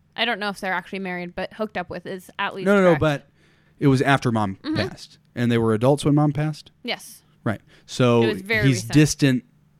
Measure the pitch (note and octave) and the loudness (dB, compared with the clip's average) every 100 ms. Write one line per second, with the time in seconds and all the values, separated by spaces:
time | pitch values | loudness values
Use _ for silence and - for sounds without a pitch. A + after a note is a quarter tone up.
0 | _ - A#3+ G3+ G#3 F#3 F#3+ F3+ - F#3+ | _ -6 -4 -4 -6 -6 -6 -6 -6 -8
1 | F#3+ F3+ F3 F3+ - - G#3+ - F3 F3 | -8 -8 -10 -10 -10 -8 -8 -8 -10 -10
2 | - F#3 - - G3+ G3 F#3 G3+ F3+ E3 | -12 -14 -12 -8 -6 -2 2 4 4 4
3 | D#3 C#3+ - _ _ _ _ - C#3+ C3 | 2 -2 -8 _ _ _ _ 0 2 4
4 | C#3 C3+ C3 A2 G2+ G2 D4 F#3 G2 - | 4 2 0 -2 -2 -6 -6 -4 -4 -8
5 | - _ _ B2 A#2+ A#2 A2+ G#2+ B2+ C#3+ | -20 _ _ -4 0 2 2 2 2 2
6 | D#3 D3 D3+ D3 D#3 D3+ - _ A#3+ F#3+ | 2 2 2 0 -4 -8 -16 _ -10 -10
7 | - - _ _ A#2+ G2+ _ _ - - | -12 -20 _ _ -6 -6 _ _ -8 0
8 | B2 A#2+ A#2 G2+ G#3 A3 C3+ A2+ A2+ D3 | 2 4 2 -2 -4 0 2 0 2 2
9 | D3 - C#3+ B2+ - _ _ | 2 2 0 0 -4 _ _